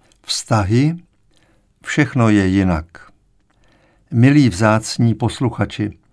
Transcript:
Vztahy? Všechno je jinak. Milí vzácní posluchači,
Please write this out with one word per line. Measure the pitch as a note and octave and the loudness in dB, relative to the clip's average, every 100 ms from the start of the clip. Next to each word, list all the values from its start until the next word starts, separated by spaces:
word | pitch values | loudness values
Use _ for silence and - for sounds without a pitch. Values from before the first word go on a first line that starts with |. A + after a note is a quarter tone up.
| _ _ | _ _
Vztahy? | - - - A2+ F#2+ A#2 D3 E3+ - _ _ _ _ _ _ _ | -10 -10 -2 -2 0 0 0 -4 -12 _ _ _ _ _ _ _
Všechno | - - B2+ B2+ A2+ | -8 -2 -2 0 2
je | G#2 F#2+ | 2 2
jinak. | F#2+ F#2 E2 D#2+ - - _ _ _ _ _ _ _ _ _ _ | 0 0 -2 -6 -18 -20 _ _ _ _ _ _ _ _ _ _
Milí | A#2 B2+ D3 B2+ | 2 4 6 4
vzácní | F2 A2 A2 - - A#2 | 2 0 0 -2 -2 0
posluchači, | G#2+ A2+ - C3 - G2+ - G#2 - _ | 0 -4 -4 -6 -4 -6 -4 -8 -8 _